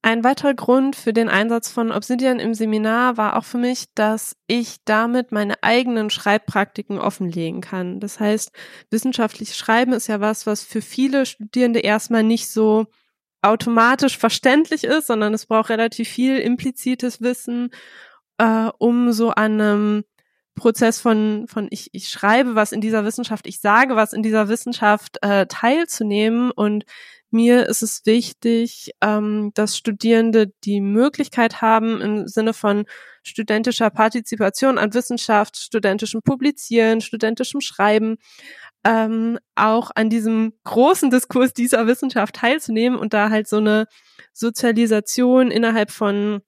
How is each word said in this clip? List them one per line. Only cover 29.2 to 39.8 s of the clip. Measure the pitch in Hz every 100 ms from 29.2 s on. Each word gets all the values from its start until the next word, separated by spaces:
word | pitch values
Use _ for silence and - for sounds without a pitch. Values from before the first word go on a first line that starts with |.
| 214 214 208 208
dass | 214 -
Studierende | - 208 226 226 226 220 208 _
die | - 202
Möglichkeit | 196 208 269 285 285 - 226 -
haben, | 220 220 226 220
im | 214 214 196
Sinne | 220 220
von | 226 208 202 208 - - -
studentischer | - - 214 214 233 233 220
Partizipation | - 220 240 220 214 190 - 269 254
an | 214
Wissenschaft, | 233 - 240 - 208 214 -
studentischem | - 226 202 202 220 226
Publizieren, | - 269 269 285 - 233 220 226
studentischem | 220 220 220 226 254 285
Schreiben, | - - 208 214 220 220 _ - - - - _ 202
ähm, | 226 220 226 226 233 _ -
auch | 214 226